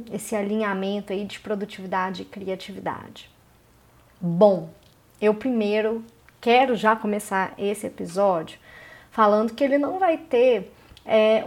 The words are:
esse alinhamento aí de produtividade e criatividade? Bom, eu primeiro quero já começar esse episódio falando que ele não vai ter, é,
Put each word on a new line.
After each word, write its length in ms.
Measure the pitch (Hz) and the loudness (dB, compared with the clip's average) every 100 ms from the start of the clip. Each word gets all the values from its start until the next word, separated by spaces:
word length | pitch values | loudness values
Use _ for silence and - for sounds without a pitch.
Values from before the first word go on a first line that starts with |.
| 226 | -10
esse 240 | 202 - 214 | -10 -6 -4
alinhamento 760 | 202 214 214 190 190 202 202 | -2 -2 -2 -2 -4 -4 -6
aí 120 | 196 | -6
de 160 | 202 - | -8 -10
produtividade 800 | - 208 196 - 190 185 185 185 | -8 -6 -8 -10 -6 -4 -4 -6
e 20 | |
criatividade? 1040 | 185 208 190 185 - 190 180 - - - - _ _ _ _ _ _ _ _ - | -12 -12 -8 -8 -10 -10 -8 -8 -12 -20 -20 _ _ _ _ _ _ _ _ -8
Bom, 500 | 175 170 208 185 160 - _ _ _ - | -2 4 4 4 -4 -16 _ _ _ -2
eu 140 | 208 | 0
primeiro 680 | 214 262 240 208 214 214 226 226 _ _ _ | 0 -2 -2 0 0 0 -4 -10 _ _ _
quero 360 | 240 240 262 214 | 2 4 4 2
já 180 | 214 | 2
começar 580 | 220 214 208 - 196 190 - | 2 0 -4 -2 -2 -4 -4
esse 260 | 202 208 | -6 -4
episódio 760 | 214 - 180 170 202 170 165 - - - - - - | -8 -10 -6 0 2 2 -4 -14 -20 -20 -20 -20 -6
falando 440 | - 214 208 226 | 2 4 4 2
que 100 | 220 | 0
ele 120 | 277 285 | 2 2
não 220 | 285 370 | 0 0
vai 200 | 370 320 | 0 0
ter, 540 | - 240 254 220 185 - - - | 0 4 4 2 -2 -16 -20 -16
é, 380 | - 220 214 220 | 0 4 4 2